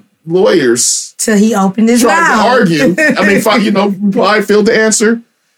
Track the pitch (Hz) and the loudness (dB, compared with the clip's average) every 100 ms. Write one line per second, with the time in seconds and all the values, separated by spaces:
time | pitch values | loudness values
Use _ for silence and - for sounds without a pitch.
0 | - _ 160 185 202 190 127 117 - - | -12 _ -4 0 2 2 0 0 -2 -6
1 | - - - 202 220 208 196 226 226 240 | -8 -8 -2 0 0 0 -2 0 0 2
2 | 233 330 320 233 269 247 170 220 269 185 | 2 0 0 0 0 2 0 0 0 0
3 | 311 - 202 196 220 208 214 196 202 190 | 0 0 0 0 0 0 0 0 -2 -2
4 | 202 233 190 214 208 208 214 220 220 214 | -2 0 0 0 0 2 2 2 0 0
5 | 220 233 - _ _ | 0 -2 -6 _ _